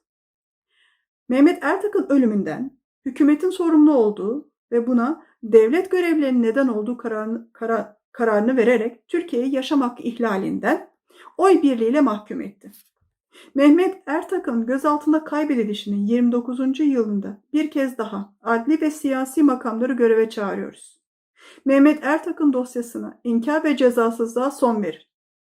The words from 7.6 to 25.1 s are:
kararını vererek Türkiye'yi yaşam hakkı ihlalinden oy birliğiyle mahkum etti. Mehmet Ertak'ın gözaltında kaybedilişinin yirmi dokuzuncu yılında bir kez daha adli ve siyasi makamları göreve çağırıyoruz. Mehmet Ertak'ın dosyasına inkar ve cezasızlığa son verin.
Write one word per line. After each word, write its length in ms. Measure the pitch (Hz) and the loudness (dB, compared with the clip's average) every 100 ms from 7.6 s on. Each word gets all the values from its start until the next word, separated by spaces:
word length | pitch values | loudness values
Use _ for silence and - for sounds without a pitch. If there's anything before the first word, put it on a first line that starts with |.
| 226 226 208 _ _ | -4 -4 -4 _ _
kararını 440 | - 226 208 220 262 | -4 0 0 0 2
vererek 520 | 226 247 226 - _ | 2 2 -2 -8 _
Türkiye'yi 460 | 349 349 240 269 | -6 -4 -4 -2
yaşam 260 | 269 262 294 | -4 -2 -2
hakkı 220 | 247 247 | -2 -4
ihlalinden 880 | 240 226 233 190 165 185 196 330 - _ _ _ - - | -10 -4 -4 -2 -4 -4 -2 -2 -4 _ _ _ -16 0
oy 240 | 381 349 | 4 4
birliğiyle 380 | 285 240 226 285 | 4 2 0 2
mahkum 400 | 262 208 - 220 | 2 0 -8 -12
etti. 320 | - - 202 - _ _ _ _ _ _ - | -12 -16 -20 -20 _ _ _ _ _ _ -8
Mehmet 480 | 269 294 320 370 - - | 2 6 6 4 -2 -6
Ertak'ın 600 | 311 - 359 320 233 226 | -6 -4 -6 -4 -4 -2
gözaltında 580 | 262 294 294 302 311 | -2 0 -2 0 0
kaybedilişinin 840 | 311 294 302 254 208 208 208 202 202 | 0 -4 -2 -2 -2 -4 -6 -4 0
yirmi 260 | 240 240 | 2 2
dokuzuncu 520 | 240 240 247 262 262 | 0 -4 -4 -4 0
yılında 560 | 302 262 220 202 196 202 _ | 0 0 0 -2 -6 -12 _
bir 180 | 302 302 | -4 -2
kez 280 | 302 269 254 | -2 -4 -4
daha 360 | 208 202 202 _ | -8 -8 -12 _
adli 380 | 226 233 233 311 | -4 -2 0 0
ve 100 | 311 | -2
siyasi 520 | 302 277 262 262 - | -4 -4 -4 -4 2
makamları 500 | 294 247 254 226 254 | 2 2 -4 -4 -2
göreve 380 | 247 233 226 220 | 0 2 2 0
çağırıyoruz. 720 | 226 196 190 190 - - _ _ _ _ _ - - | -2 -6 -6 -10 -14 -20 _ _ _ _ _ -20 -8
Mehmet 400 | 269 269 285 294 | 2 6 6 4
Ertak'ın 480 | 254 311 349 330 302 | 0 -2 -4 -2 0
dosyasına 680 | 254 247 247 233 220 214 - | 0 -4 -8 -10 -10 -12 -10
inkar 400 | 240 233 226 311 | -4 -2 0 0
ve 120 | 311 285 | 0 2
cezasızlığa 720 | 254 233 226 226 226 240 269 | 2 2 0 -2 -4 -2 -4
son 320 | 285 247 214 | -2 -2 0
verin. 200 | 185 - _ | -4 -8 _